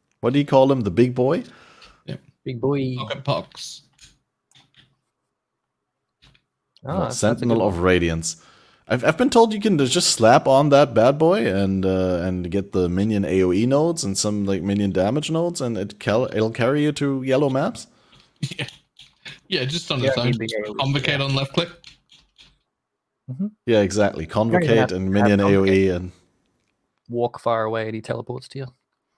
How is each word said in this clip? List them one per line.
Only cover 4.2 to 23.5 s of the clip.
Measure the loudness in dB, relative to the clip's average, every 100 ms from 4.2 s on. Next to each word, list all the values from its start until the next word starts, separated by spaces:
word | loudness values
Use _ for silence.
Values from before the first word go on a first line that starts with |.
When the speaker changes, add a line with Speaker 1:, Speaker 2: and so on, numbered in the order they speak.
| _ _ _ _ _ _ _ _ _ _ _ _ _ _ _ _ _ _ _ _ _ _ _ _ _ _ -8
Speaker 3:
Ah, |
Speaker 1:
No, | -4
Speaker 3:
that's | -4
a | 0
Speaker 1:
Sentinel | 0 0 0 2
Speaker 3:
good | 2
Speaker 1:
of | 2
Speaker 3:
one. |
Speaker 1:
Radiance. | 2 4 2 -2 -6 -10 _ _ _ _ -4
I've, | 0
I've | 0 2
been | 2
told | 4 4
you | 2
can | 0 2
just | 2 2 0
slap | 4 4 4 2
on | 2 4
that | 4 4
bad | 4 2 4
boy | 2 2 0
and, | 0 0 0 0
uh, | 0 0 -2
and | -2 -4 -4
get | -6 -4
the | -2 0
minion | 0 0 0
A | 0 2
O | 2
E | 2
nodes | 2 2 0 -2
and | -4 -4
some, | -2 -2
like, | -2 -2
minion | -2 -2 0
damage | 0 0 0 -2
nodes, | -2 -4 -4
and | -6 -6
it | -8 -6
cal-, | -2 0 0
it'll | -2 -2
carry | 0 0 2
you | 0
to | 0 -2 -2
yellow | 0 0 2
maps. | 0 -4 -6 -18
Speaker 2:
<laughs> | _ _ _ _ _ -10 -8
Yeah, | -12 -12 _ _ -20 _ -20 -20 _
yeah, | -4
just | -4 -6 -4
on | -2
Speaker 3:
Yeah, | 0
Speaker 2:
its | 0
own. | 0
Speaker 3:
it'd | -2
be | -4
A | -6 -6
O |
E, |
Speaker 2:
Convocate | -4 -2 0 -2 -2
Speaker 3:
yeah. |
Speaker 2:
on | -2
left | -2 -2
click. | -2 -4 -8 -20 -20 _ -20 _ _ -20 _ _ _ _ _ _ _ -16
Speaker 3:
Mm-hmm. | -10 -10